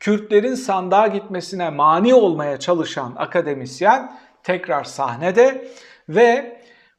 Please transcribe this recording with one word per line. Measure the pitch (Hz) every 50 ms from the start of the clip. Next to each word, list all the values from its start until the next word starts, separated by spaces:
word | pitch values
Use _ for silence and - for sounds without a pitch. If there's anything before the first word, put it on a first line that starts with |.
Kürtlerin | - 208 214 208 208 - 214 208 214 254 254
sandığa | - - - 196 185 180 180 196 202 220
gitmesine | 214 196 196 196 - 190 180 170 - 196 180 175 160
mani | 147 143 147 156 160 175 208 247 262
olmaya | 247 214 180 165 151 147 147 139 131
çalışan | - 180 180 165 147 - - 151 131 120 123
akademisyen | - 151 - - 180 160 147 143 135 123 127 - - 180 208 247 269 254 - - - - _ _ _
tekrar | - - 185 175 180 - 156 143 127
sahnede | - - - 139 123 117 123 160 185 185 226 247 269 269 262 - - - - - - - _ _ -
ve | 156 202 240 233 233 269 - - - - _ _ _ _ _ _ _